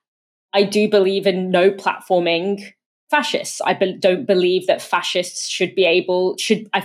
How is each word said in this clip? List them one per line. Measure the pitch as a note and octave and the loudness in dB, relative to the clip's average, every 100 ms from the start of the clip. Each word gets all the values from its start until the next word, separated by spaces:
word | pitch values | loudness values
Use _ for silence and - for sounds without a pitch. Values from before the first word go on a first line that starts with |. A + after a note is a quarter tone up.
| _ _ _ _ _ | _ _ _ _ _
I | G3+ | 0
do | G3+ G#3 G#3 | 2 2 2
believe | G#3+ F#3+ G3 G3 | 4 2 2 0
in | F#3 F#3 | 0 2
no | F#3 F#3+ | 4 4
platforming | G3 - - - F#3 E3+ E3+ F#3 G3+ - _ _ _ _ | 2 -2 -4 0 0 2 0 -2 -6 -8 _ _ _ _
fascists. | D4+ C#4+ - - - - | -2 0 -4 -6 -6 -4
I | |
be-, | F#3 F#3+ - | 0 -2 0
don't | G3 F#3 - | 0 0 0
believe | F#3 F3+ F3+ F3+ | 0 2 0 0
that | - | -2
fascists | - - - F#3 F3+ - - | -2 -4 -2 -4 -6 -8 -8
should | - F#3 - | -4 -2 2
be | F3+ | 2
able, | F3+ F3+ F3+ F#3 - | 2 0 0 -2 -2
should, | - G#3 - | -2 -2 -2
I | G3+ | -6